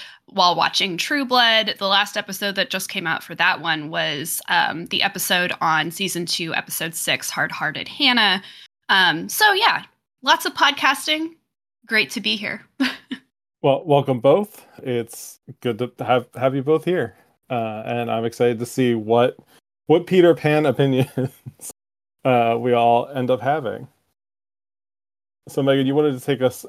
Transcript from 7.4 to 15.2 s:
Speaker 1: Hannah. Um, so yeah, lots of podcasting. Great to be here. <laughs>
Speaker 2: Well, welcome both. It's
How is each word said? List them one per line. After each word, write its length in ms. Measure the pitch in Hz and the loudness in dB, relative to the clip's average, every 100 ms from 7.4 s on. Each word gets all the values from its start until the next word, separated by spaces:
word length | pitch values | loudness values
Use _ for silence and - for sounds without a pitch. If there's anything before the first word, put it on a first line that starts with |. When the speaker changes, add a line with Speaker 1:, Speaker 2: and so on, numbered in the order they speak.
| 151 - 156 151 - | -6 -4 -8 -8 -12
Speaker 1:
Hannah. 540 | - 277 247 208 185 - - - _ - | 0 2 4 2 0 -6 -20 -20 _ 0
Um, 400 | 196 180 160 196 | 4 4 2 -6
so 240 | - 415 | 2 2
yeah, 320 | 392 440 - - _ _ _ | 4 2 0 -6 _ _ _
lots 240 | 262 330 349 | 0 2 0
of 80 | |
podcasting. 800 | - 277 285 277 269 - 311 320 - _ _ _ _ _ | 0 0 2 0 0 -2 -4 -4 -10 _ _ _ _ _
Great 240 | 220 - | -2 -2
to 100 | - | -4
be 160 | 208 214 | -4 -4
here. 260 | 208 214 - _ | -6 -10 -14 _
<laughs> 80 | 262 - _ 269 _ _ _ _ | -4 -4 _ -16 _ _ _ _
Speaker 2:
Well, 200 | 147 135 | 2 2
welcome 360 | 165 143 135 123 | 4 2 4 2
both. 440 | 139 170 208 - - - | 4 4 2 -10 -20 -14
It's 560 | 135 120 117 - | -6 -6 -6 -12